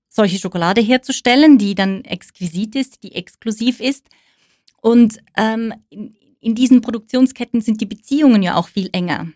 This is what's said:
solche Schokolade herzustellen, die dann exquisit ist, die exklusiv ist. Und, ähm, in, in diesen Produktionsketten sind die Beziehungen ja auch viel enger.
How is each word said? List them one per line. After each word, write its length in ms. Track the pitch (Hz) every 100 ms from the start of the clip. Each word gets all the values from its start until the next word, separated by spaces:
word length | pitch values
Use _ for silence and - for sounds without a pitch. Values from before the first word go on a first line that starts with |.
| _
solche 300 | - 202 190
Schokolade 420 | 185 180 170 202
herzustellen, 800 | 220 254 - 262 247 262 311 262
die 160 | 202
dann 300 | 196 196 190
exquisit 720 | - 180 - - 175 170 214 269
ist, 260 | 262 -
die 140 | - -
exklusiv 640 | 180 - 226 214 233 247
ist. 260 | 254 277 - _ _ _ _ _ _ _
Und, 380 | 226 240 233 - _ -
ähm, 380 | 220 226 226 220 _
in, 240 | 202 - _ _ _
in 160 | 226
diesen 260 | 226 254 254
Produktionsketten 800 | 233 226 - 254 262 - 240 233
sind 200 | 220 220
die 60 | 208
Beziehungen 540 | 208 - 285 285 214
ja 140 | 180
auch 140 | - -
viel 200 | 208 185
enger. 340 | 185 175 143 165